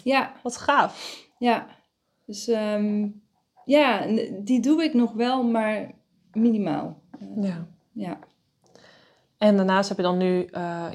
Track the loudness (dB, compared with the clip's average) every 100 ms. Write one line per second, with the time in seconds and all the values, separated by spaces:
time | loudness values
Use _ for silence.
0 | 0 0 0 -8 -12 -6 0 2 2 -2
1 | -16 -18 -20 _ 0 0 -2 -18 _ _
2 | _ _ -16 -12 -4 -2 0 -2 -2 -2
3 | -4 -8 _ _ _ _ 2 4 4 2
4 | 0 -2 -2 -8 0 0 2 2 2 2
5 | 2 0 0 0 0 0 0 -2 -6 -16
6 | _ _ _ 0 2 2 0 -2 -6 -12
7 | _ -20 -12 -4 -4 -4 -10 -18 _ -12
8 | -10 -10 -16 _ _ _ _ -20 -20 _
9 | _ _ _ _ 4 4 4 2 0 0
10 | 0 2 2 0 -2 -6 -8 -8 -8